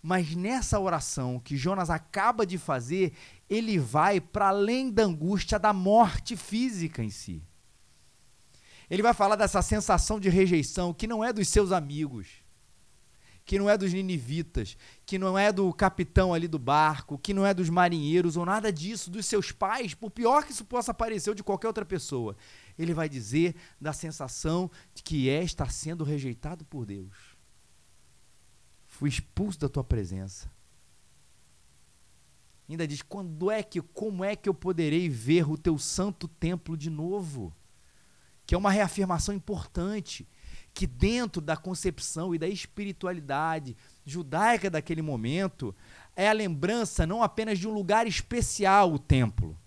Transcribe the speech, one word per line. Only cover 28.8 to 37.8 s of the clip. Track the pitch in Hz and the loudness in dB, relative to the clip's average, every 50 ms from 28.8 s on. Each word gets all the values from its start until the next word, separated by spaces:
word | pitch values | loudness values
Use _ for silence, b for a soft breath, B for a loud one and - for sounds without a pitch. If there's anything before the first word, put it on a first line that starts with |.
| - | -20
"Fui | - - - 139 147 | -20 -10 -4 -4 -2
expulso | 123 - - - _ - 202 208 175 - | -2 -4 -8 -8 _ -4 -4 -4 -4 -4
da | 151 131 | -4 -4
tua | - 143 127 | -2 -4 -2
presença." | - - 113 98 87 95 95 95 95 95 - - - - _ - _ _ - - - - - - - - - - - - - - - - _ - - _ _ - _ _ _ - _ - _ _ _ _ _ _ _ _ - _ | 0 0 -2 0 -4 -6 -8 -10 -10 -12 -14 -16 -16 -16 _ -20 _ _ -20 -20 -20 -20 -20 -20 -20 -20 -20 -20 -20 -20 -20 -20 -20 -20 _ -20 -20 _ _ -20 _ _ _ -20 _ -20 _ _ _ _ _ _ _ _ -20 _
Ainda | - 156 165 165 147 | -10 -4 -4 -4 -4
diz, | 147 139 | -4 -8
"Quando | - _ - 202 190 175 156 151 180 202 | -10 _ -10 -10 -8 -8 -6 -2 -2 0
é | 220 220 | 0 -2
que, | 202 - - 175 | -4 -4 -6 -8
como | - - _ - 208 220 196 180 190 | -8 -6 _ -6 -6 -4 -4 -4 -4
é | 202 208 | -4 -4
que | - - 202 | -2 -2 -2
eu | 180 | -2
poderei | - - 185 185 165 165 151 147 170 180 165 | -2 -2 -2 0 0 2 2 2 2 0 0
ver | 135 113 110 131 160 175 160 147 | -2 -4 2 4 4 4 4 2
o | 156 156 | -2 0
teu | - 170 160 143 | 0 0 0 0
santo | - - - - 185 208 185 - - | -2 -4 -2 -2 -2 -2 -2 -6 -12
templo | - - _ - 160 185 165 - 160 165 156 | -14 -8 _ -2 -2 -2 -2 -4 -8 -8 -6
de | 143 165 | -6 -6
novo?" | 156 151 156 175 196 208 185 160 143 127 101 82 80 _ - _ b b | -4 -4 -4 -4 -4 -4 -4 -6 -8 -8 -10 -10 -12 _ -20 _ b b